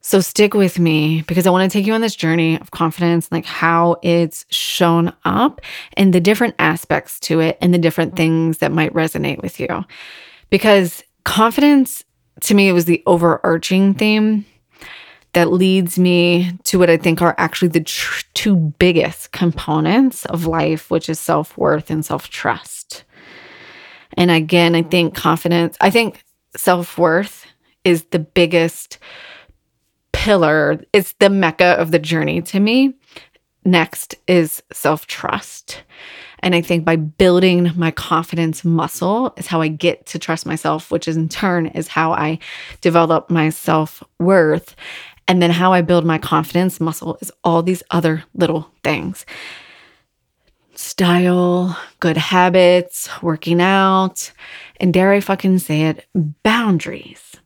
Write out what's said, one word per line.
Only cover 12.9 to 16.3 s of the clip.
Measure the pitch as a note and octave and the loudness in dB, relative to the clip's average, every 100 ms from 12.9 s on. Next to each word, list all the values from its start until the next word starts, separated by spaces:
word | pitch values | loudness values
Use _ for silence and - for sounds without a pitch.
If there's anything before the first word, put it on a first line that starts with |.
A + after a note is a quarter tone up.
| E3+ - | 0 2
overarching | F3 E3+ D#3 - E3 - F#3+ G3 | 2 2 0 0 -2 0 2 2
theme | G3 G#3+ G#3+ G#3+ G#3+ G#3 _ _ _ - - - - _ | 2 2 2 2 0 -4 _ _ _ -20 -20 -20 -20 _
that | - E3+ | 0 2
leads | F3+ F#3 F#3+ F3 F3+ | 2 2 2 0 0
me | F3+ F3 F3 | 2 4 2